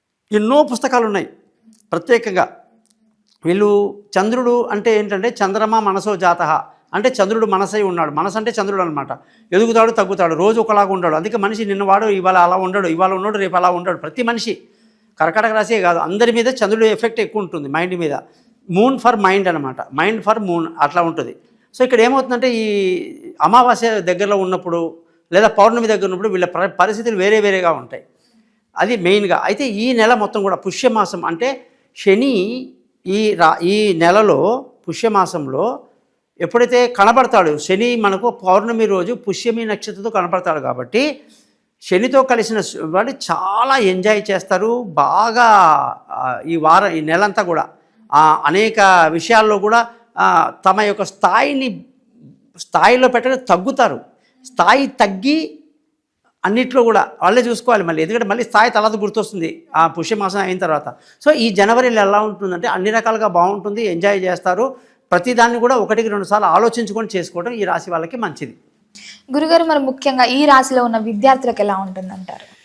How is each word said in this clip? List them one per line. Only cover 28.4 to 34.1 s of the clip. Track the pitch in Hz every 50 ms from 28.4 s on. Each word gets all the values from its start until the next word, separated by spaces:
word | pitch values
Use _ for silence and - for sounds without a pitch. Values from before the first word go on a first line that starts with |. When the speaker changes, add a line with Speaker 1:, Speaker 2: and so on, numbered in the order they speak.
| _ _ _ _ _ _ _ -
Speaker 1:
అది | 170 214 247
మెయిన్గా. | 202 170 180 196 208 202 175 170 - -
అయితే | 165 208 - 285 247
ఈ | 202 202 226 262
నెల | 254 226 214 220 247
మొత్తం | 220 208 202 - 214
కూడా | 196 196 185
పుష్యమాసం | - - 190 175 - - 247 226 220 196 - - 175 156
అంటే | 160 165 165 233 269 269 254 - _ _ _ _ _ _
శని | - - 202 190 220 262 277 247 190 185 214 247 262 254 - - _ _ _ _ _ -
ఈ | 180 196 214 220 214 196
రా-, | 165 165 160 165 -
ఈ | 170 185 202 214 214 202 175 160
నెలలో | 170 170